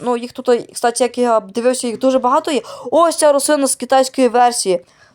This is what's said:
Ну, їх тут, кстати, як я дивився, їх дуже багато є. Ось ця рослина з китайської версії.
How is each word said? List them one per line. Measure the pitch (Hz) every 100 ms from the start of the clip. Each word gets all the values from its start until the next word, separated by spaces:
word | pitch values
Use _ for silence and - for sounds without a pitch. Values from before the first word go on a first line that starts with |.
Ну, | 240 240
їх | 240
тут, | - 254 240 -
кстати, | - 240 233
як | 247 247
я | 240 220
дивився, | 196 233 240 254 240
їх | 214
дуже | 262 262
багато | 247 294 311
є. | 311 - - 247
Ось | 302 339 311
ця | 302
рослина | 277 285 294 269
з |
китайської | - 240 269 262 - 247
версії. | 233 240 233 190 175 - _ _